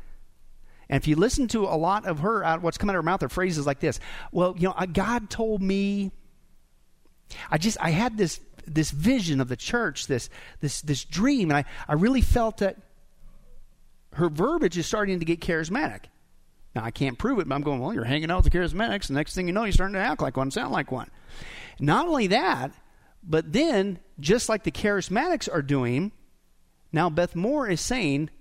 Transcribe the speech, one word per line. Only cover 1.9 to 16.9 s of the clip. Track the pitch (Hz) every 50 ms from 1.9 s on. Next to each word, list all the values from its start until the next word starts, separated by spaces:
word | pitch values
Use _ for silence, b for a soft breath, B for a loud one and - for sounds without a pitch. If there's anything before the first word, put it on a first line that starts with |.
| 196 214 202
of | 185 160 143
her, | 156 214 226 202 165
uh, | 165 165 165
what's | 175 165 -
come | - - 202
out | 190
of | 175
her | 156
mouth | 165 185 196 147
are | 127
phrases | - 175 185 185 165 151 139
like | 147 139 -
this. | 175 156 - - B B B B B B
"Well, | - 175 180 185 180
you | 170 175
know, | 190 -
uh, | - 185
God | 180 151 190 190 214 247 240 214 -
told | - - 226 220 214 196
me, | 190 190 196 196 196 202 202 202 196 190 - - - - _ _ _ - - - - _ _ _ _ _ _ _ _ - _ _ _ B B B B B
I | 160
just, | 156 170 226 - -
I | - 165
had | 156 180 240 254 220
this, | 214 190 156 - - - - - - -
this | 170 147 156 151 -
vision | 131 143 160 240 269 247 180 165 143 135
of | 131
the | 127 127
church, | - - - - 240 226 165 - - -
this, | - 135 117 - - B B B B B B
this, | 156 139 - -
this | - 151 143 - -
dream, | - - 170 220 277 285 247 185 156
and | 143
I, | 147 143 B B B B
I | B 151
really | 156 190 240 269 247
felt | - - - 240 226 220 220
that," | - 202 190 - - - - - - - - _ - - - - - - - - - - - - _ - - - - _ - -
her | 143 175 170
verbiage | 151 151 196 277 330 240 214 180 170
is | 175 151
starting | - 220 214 202 196 190 175
to | 165
get | 160 170 165
charismatic. | - - 170 160 160 160 202 277 - 120 101 98 - - _ _ _ _ - - - _ _ _ - - -
Now, | 117 110
I | 117